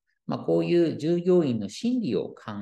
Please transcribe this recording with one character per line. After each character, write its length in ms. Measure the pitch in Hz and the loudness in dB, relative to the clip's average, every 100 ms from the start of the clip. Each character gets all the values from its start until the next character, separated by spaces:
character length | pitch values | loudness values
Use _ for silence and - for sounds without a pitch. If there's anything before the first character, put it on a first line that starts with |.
| _ _ - | _ _ -8
ま 100 | 123 | -6
あ、 20 | |
こ 200 | - 165 | 0 0
う 60 | |
い 100 | 165 175 | 2 2
う 220 | 165 123 | 2 0
従 220 | 151 175 | -2 0
業 220 | 175 180 | 4 4
員 160 | 151 113 | 4 0
の 100 | 98 | -4
心 320 | - 233 254 | -4 -2 -2
理 160 | 180 92 | 0 -2
を 120 | - | -2
考 240 | - - 104 | -8 -12 -8